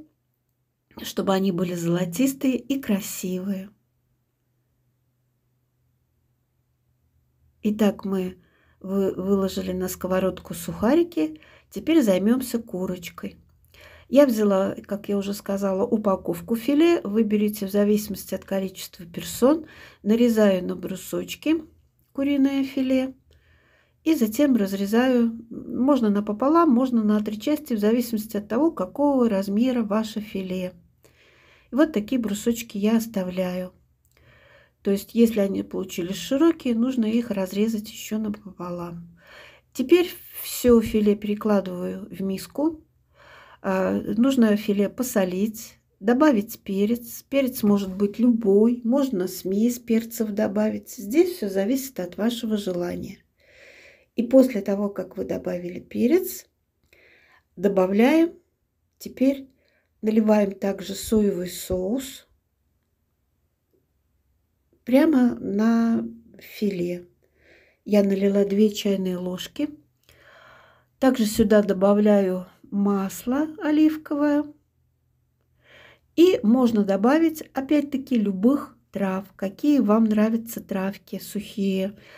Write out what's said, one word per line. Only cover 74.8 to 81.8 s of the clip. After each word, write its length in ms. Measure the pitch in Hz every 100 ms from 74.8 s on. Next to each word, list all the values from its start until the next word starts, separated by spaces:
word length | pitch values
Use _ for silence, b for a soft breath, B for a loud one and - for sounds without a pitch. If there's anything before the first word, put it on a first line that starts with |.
| _ _ _ _ _ _ _ _ b b b b _ -
И 240 | 349 -
можно 400 | 208 254 240 214
добавить, 600 | 196 190 226 311 330 311 -
опять-таки, 640 | - 269 294 285 262 - 240
любых 600 | 202 185 220 285 - _ _
трав, 400 | - 196 190 196 -
какие 420 | 196 - 294 285
вам 240 | 202 214
нравятся 580 | 220 214 214 226 - -
травки, 560 | - 196 190 196 - 190
сухие, 800 | - 202 - - 196 190